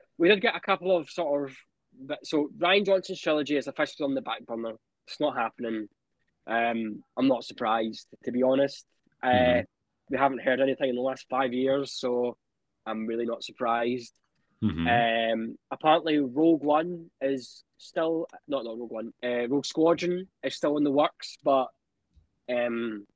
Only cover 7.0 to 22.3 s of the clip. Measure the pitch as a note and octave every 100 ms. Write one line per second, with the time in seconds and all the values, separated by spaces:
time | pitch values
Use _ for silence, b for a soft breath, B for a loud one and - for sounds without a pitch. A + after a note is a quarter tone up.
7 | - - C3+ A#2+ - - A2+ A2+ A2 G#2+
8 | - - - A#2+ C3 C3+ C#3 - - _
9 | _ _ B2+ B2 B2 A#2+ A2 _ _ _
10 | - C3 C#3 B2 C3 B2+ C3+ B2 C3+ A#2+
11 | C3 C3 - B2+ C3+ B2 C3 C#3 C3+ -
12 | B2+ B2 B2 - _ _ _ _ A2 A2
13 | A2 A#2 A#2 A#2 - - A#2+ A#2 A#2+ B2
14 | A2+ _ _ _ _ _ G#2+ D#2+ E2+ A#2+
15 | A#2 A2+ A2+ A2+ A2+ - _ C3 D#3 E3
16 | D#3+ D3+ C3 C3 E3 D#3 C#3+ D3+ F3 E3+
17 | E3 _ C3+ C3+ - - _ _ - E3+
18 | E3 E3 E3+ - - C#3 A2+ A2+ A#2 A2+
19 | A2 - B2 A#2+ A#2+ C#3+ - - D#3+ E3+
20 | F3 F3+ F#3+ _ C#3 - D3+ D3 C#3+ C#3
21 | D#3+ - - - D3 C3+ B2+ - _ _
22 | _ _ _